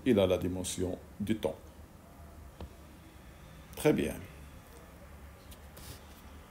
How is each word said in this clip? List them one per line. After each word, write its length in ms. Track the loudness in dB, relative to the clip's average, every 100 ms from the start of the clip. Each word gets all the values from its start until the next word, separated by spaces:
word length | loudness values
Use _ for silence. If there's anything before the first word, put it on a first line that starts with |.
| 6
il 120 | 8
a 60 | 8
la 120 | 8
dimension 600 | 4 0 -2 0 -2 -2 -8 -2
du 160 | 0 2
temps. 200 | 0 -2 -10 -18 -18 -18 -18 -18 -16 -16 -16 -12 -14 -14 -18 -18 -18 -18 -18 -18 -18 -18 -14 2
Très 160 | 6
bien. 220 | 6 4 -2 -10 -14 -16 -16 -16 -18 -18 -18 -16 -16 -16 -16 -16 -16 -16 -14 -14 -14 -16 -16 -16 -16 -16